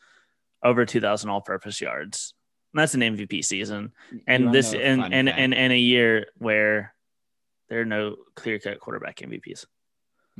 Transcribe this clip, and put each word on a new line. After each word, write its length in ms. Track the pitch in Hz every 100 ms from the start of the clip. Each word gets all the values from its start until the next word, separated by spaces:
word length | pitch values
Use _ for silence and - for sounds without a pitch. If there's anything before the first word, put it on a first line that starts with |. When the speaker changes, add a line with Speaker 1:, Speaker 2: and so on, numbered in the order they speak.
| _ _ _ _ _ -
Speaker 1:
over 200 | 123 120
two 160 | 117 120
thousand 300 | 104 104 104
all-purpose 500 | 101 - 98 104 -
yards. 540 | 65 64 95 - - _ _ _ _
And 80 | 151
that's 140 | 156
an 100 | 127
M 100 | 113 104
V 100 | 98
P 140 | 90
season. 520 | - 95 104 104 107 - -
Speaker 2:
You 100 | 120 -
Speaker 1:
And 200 | 127 123
Speaker 2:
wanna 60 | 131
Speaker 1:
this, 140 | 117
Speaker 2:
know 60 | -
a 20 |
Speaker 1:
and, 200 | 135 131
Speaker 2:
fun 100 | -
Speaker 1:
and, 160 | 131 131
Speaker 2:
fact? 100 | -
Speaker 1:
and, 140 | 131
and 180 | 127 127
a 60 | 123
year 480 | 123 123 117 110 - -
where 540 | 117 107 107 107 104 _ _ _ _ _ _ _ -
there 120 | 117
are 20 |
no 320 | 113 107 104 - -
clear-cut 460 | - 117 104 101 -
quarterback 420 | - 50 - -
M 80 | -
V 80 | 55
Ps. 260 | - - - _ _ _ _ _ _